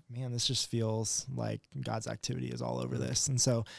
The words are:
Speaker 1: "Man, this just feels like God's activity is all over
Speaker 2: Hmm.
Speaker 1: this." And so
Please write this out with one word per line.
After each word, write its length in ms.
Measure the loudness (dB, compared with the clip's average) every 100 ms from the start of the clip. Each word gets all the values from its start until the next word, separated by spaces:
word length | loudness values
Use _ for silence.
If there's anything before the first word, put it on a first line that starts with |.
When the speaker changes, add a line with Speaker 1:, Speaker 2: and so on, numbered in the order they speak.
| -12
Speaker 1:
"Man, 240 | -6 -4
this 140 | 0 2
just 240 | 2 2
feels 560 | 2 2 2 2 0 -2
like 260 | -2 -2 -2 -6 -6
God's 280 | -2 -2 -2
activity 420 | -4 -2 -2 -2
is 140 | -2
all 160 | -2 -2
over 140 | -2 0
Speaker 2:
Hmm. 60 |
Speaker 1:
this." 260 | 0 2 2
And 100 | 4
so 280 | 4 4 0